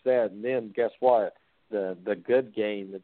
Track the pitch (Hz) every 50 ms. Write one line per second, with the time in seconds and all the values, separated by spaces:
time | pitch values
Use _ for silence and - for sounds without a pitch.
0 | - 127 127 123 113 101 95 104 110 123 131 123 113 104 98 120 117 110 - -
1 | 123 127 123 113 101 87 - _ _ _ _ _ _ _ 110 104 95 92 92 87
2 | 90 104 104 90 87 - 120 131 131 113 104 113 107 107 104 101 98 95 98 95